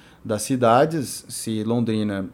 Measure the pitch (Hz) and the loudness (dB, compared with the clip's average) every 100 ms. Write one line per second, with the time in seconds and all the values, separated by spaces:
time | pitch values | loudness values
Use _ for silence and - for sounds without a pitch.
0 | - _ 104 127 - 131 117 120 156 160 | -20 _ -6 -4 -2 2 6 6 4 0
1 | 120 - - - 117 110 107 120 113 110 | -6 -8 -12 -10 -6 -4 0 0 0 0
2 | 104 98 92 | -2 -4 -6